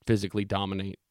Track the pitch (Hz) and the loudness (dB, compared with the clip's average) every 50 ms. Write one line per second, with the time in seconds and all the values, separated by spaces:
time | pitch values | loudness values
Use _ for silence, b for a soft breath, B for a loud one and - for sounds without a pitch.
0 | - - 113 98 101 92 - 104 101 98 98 98 101 95 98 95 95 98 - - | 0 2 2 2 2 0 -2 -2 -2 0 0 -2 -2 -2 -2 -4 -4 -6 -8 -12
1 | _ _ | _ _